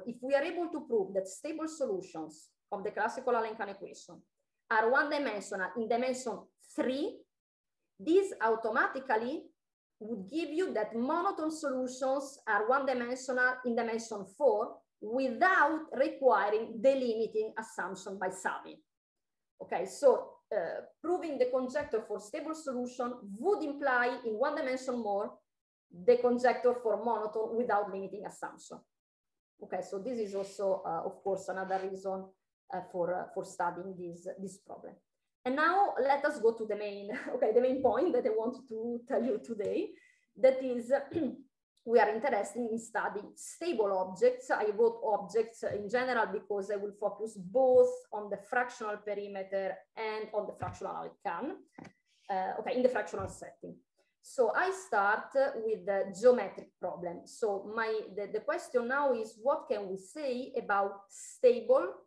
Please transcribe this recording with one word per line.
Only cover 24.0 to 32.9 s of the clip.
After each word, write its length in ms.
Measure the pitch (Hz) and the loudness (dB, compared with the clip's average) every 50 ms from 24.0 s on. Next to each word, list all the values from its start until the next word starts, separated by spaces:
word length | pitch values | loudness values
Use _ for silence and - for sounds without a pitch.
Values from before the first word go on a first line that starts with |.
| 247 247 262 262 - | 2 2 0 -2 -4
in 80 | 226 214 | -2 0
one 220 | 208 262 302 294 | 0 0 0 0
dimension 420 | 311 277 254 254 262 262 269 247 | 0 -2 -2 -2 -4 -4 -4 -4
more 360 | 240 220 202 202 202 214 240 - - _ _ _ _ _ _ _ _ _ _ | -2 -2 0 0 -2 -2 -4 -8 -12 _ _ _ _ _ _ _ _ _ _
the 260 | 180 175 180 240 240 | -16 0 6 6 6
conjecture 580 | 240 240 247 240 240 254 240 233 - - 247 240 - | 8 6 2 2 4 4 2 2 4 4 2 2 2
for 220 | - 220 202 202 226 | 2 0 0 2 2
monotone 540 | 240 226 214 214 214 220 220 220 233 233 | 0 0 0 -2 -4 -4 -4 -4 -2 0
without 340 | 226 226 190 208 202 208 196 | 0 0 2 2 2 2 0
limiting 340 | 190 196 196 190 196 202 185 | -4 -8 -8 -8 -10 -10 -12
assumption. 540 | - - - - - - - - - 165 160 - _ _ _ _ _ _ _ _ _ _ _ _ _ _ - | -12 -12 -10 -12 -12 -12 -14 -18 -18 -18 -18 -20 _ _ _ _ _ _ _ _ _ _ _ _ _ _ -18
Okay, 200 | 208 - 196 185 | -12 -8 -6 -6
so 180 | 180 - 202 196 | -6 -6 -6 -6
this 180 | 190 254 254 | -6 -4 -4
is 180 | 226 214 196 196 | -4 -4 -4 -4
also, 460 | 196 190 196 - - 202 190 185 - - | -4 -6 -6 -4 -2 0 0 0 0 -2
uh, 160 | 175 165 165 - | -4 -4 -4 -4
of 160 | 190 - - - | -6 -8 -6 -2
course, 260 | 196 185 180 - - | -2 -2 -2 -2 -4
another 300 | 180 190 190 185 190 185 190 196 | -4 -4 -2 -2 -2 -2 -2 -4
reason, 360 | 190 190 196 196 190 190 190 190 - _ _ _ _ _ _ - - | -6 -6 -6 -6 -6 -6 -8 -12 -18 _ _ _ _ _ _ -10 -8
uh, 80 | 185 180 - | -8 -8 -6